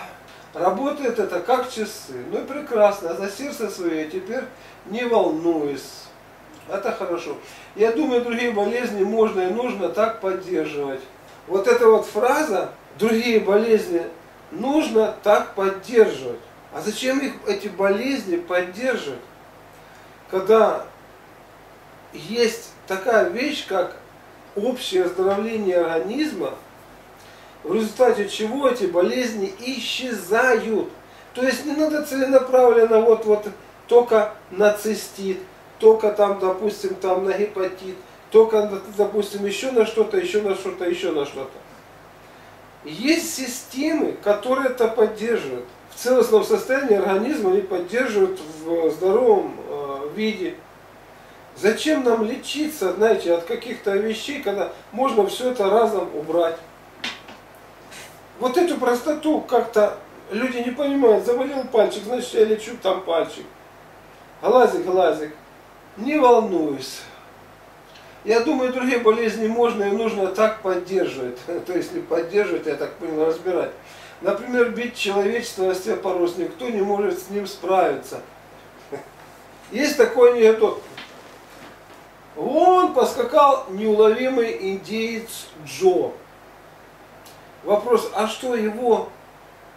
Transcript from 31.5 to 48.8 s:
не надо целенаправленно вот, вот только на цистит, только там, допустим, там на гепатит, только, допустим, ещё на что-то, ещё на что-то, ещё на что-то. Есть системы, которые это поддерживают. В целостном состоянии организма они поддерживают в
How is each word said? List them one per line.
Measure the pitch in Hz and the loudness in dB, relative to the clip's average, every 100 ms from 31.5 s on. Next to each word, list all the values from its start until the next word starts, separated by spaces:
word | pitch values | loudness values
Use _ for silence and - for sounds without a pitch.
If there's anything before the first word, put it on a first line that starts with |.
| - 302 | -2 -4
не | 294 | 0
надо | 311 302 - | 0 0 -4
целенаправленно | 269 262 262 254 254 247 233 226 220 | -2 4 4 6 6 6 6 6 6
вот, | 233 220 214 | 6 4 4
вот | 208 202 - - - - | 0 -2 -14 -20 -14 2
только | 240 226 226 214 - - | 4 6 2 2 -6 -8
на | 185 208 | 2 2
цистит, | 208 214 196 - - 190 185 - - - - | 2 -4 -6 -8 -8 -6 -6 -10 -20 -20 4
только | 220 220 208 | 6 6 4
там, | 208 202 196 | 2 2 2
допустим, | 185 185 214 - 190 185 | -2 0 -4 -4 -6 -4
там | 185 185 190 | -2 0 0
на | |
гепатит, | 190 208 190 185 - 190 180 - - - | -2 -2 -4 -6 -6 -14 -14 -18 -20 2
только, | 214 220 214 208 196 202 202 | 6 6 4 0 -4 -6 -2
допустим, | 202 214 202 202 202 | 0 0 -4 -4 -4
ещё | 196 262 | -4 0
на | 254 208 | 2 2
что-то, | 220 208 190 | 2 0 0
ещё | 180 208 | 0 0
на | 208 185 | 0 -2
что-то, | 190 175 175 | -6 -4 -4
ещё | 170 175 | -2 -2
на | 151 139 | -2 -4
что-то. | 135 131 - - - - - - - - - - - - - 147 | -8 -12 -14 -20 -20 -20 -20 -20 -20 -20 -20 -20 -20 -20 -20 -16
Есть | 165 269 339 - - | -4 0 2 0 -8
системы, | 247 - - 262 311 311 208 - | -8 -10 -10 -4 -2 0 -2 -2
которые | 202 208 254 269 262 | 0 0 0 0 0
это | 247 220 | 0 0
поддерживают. | 226 214 - 226 214 139 123 - - - | 2 2 0 -4 -2 -4 -10 -12 -20 -20
В | - | -6
целостном | 240 254 - 214 196 | 2 2 6 4 4
состоянии | 214 - 269 269 202 | 0 0 0 2 2
организма | 185 196 240 262 190 | 2 0 0 0 2
они | 196 | 0
поддерживают | 190 180 175 240 262 208 185 - 151 156 | 0 -4 -2 -2 0 2 0 0 -10 -10
в | 160 170 | -4 0